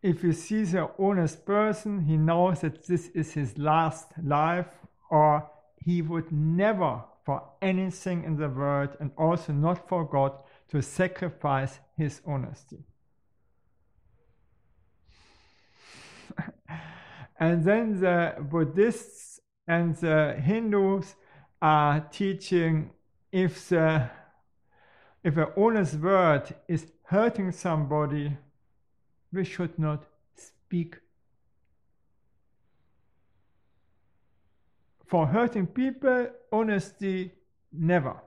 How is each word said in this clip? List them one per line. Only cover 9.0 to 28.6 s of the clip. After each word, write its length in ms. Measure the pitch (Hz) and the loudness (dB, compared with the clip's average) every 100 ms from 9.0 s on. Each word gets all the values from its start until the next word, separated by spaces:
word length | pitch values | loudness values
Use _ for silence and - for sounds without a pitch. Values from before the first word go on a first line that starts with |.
and 100 | 147 - | -10 0
also 340 | 160 170 - | 0 0 -2
not 360 | 143 156 180 - | 0 0 0 -2
for 160 | 180 | -4
God, 280 | 156 143 139 139 - - _ | 0 0 0 -2 -20 -20 _
to 120 | 151 | -4
sacrifice 1000 | - - 185 185 180 - 147 135 135 - _ - | -4 -2 -2 -2 -8 -4 -2 0 -2 -8 _ -6
his 240 | 151 - | -6 -6
honesty." 600 | - 139 123 - _ - - _ _ _ _ _ _ _ _ _ _ _ _ _ _ _ _ _ _ _ _ _ _ _ _ _ _ _ _ _ - - - - - - | -8 -6 -6 -12 _ -20 -20 _ _ _ _ _ _ _ _ _ _ _ _ _ _ _ _ _ _ _ _ _ _ _ _ _ _ _ _ _ -20 -20 -20 -20 -18 -12
<laughs> 1040 | - - - 160 - - - - 135 - | -12 -14 -16 -16 -14 -20 -20 -20 -20 -2
And 240 | 165 170 | 2 2
then 360 | 165 220 226 202 | 4 2 2 0
the 340 | 180 175 170 - | 2 2 0 -2
Buddhists 1000 | 143 165 156 160 220 - - - - - _ _ - | -4 0 0 4 2 2 -10 -20 -20 -20 _ _ -2
and 280 | 170 170 160 | 0 0 0
the 380 | 165 156 151 - | 2 4 4 0
Hindus 760 | 131 220 226 208 190 190 156 - _ - _ _ | 0 0 2 2 2 2 -4 -14 _ -20 _ _
are 380 | 160 151 147 147 | 4 4 4 2
teaching 880 | 156 - 196 190 - 180 165 160 156 - _ _ _ | -2 -4 -4 -4 0 2 2 0 -2 -14 _ _ _
if 380 | 185 185 - - | 0 0 -2 -2
the, 420 | 175 160 160 120 - - _ _ _ _ _ _ _ _ _ | 2 4 2 -2 -8 -20 _ _ _ _ _ _ _ _ _
if 140 | 170 151 | -2 0
an 100 | 151 - | 0 2
honest 380 | 220 220 165 | 2 2 0
word 600 | 147 165 196 175 190 - - - | -2 2 4 6 4 0 -16 -6
is 200 | 165 - _ | -6 -6 _
hurting 480 | _ 190 233 233 185 | _ 2 2 0 -6
somebody, 840 | 160 185 156 143 151 143 147 143 139 - _ | -4 -2 -2 0 -2 -2 -2 -4 -8 -12 _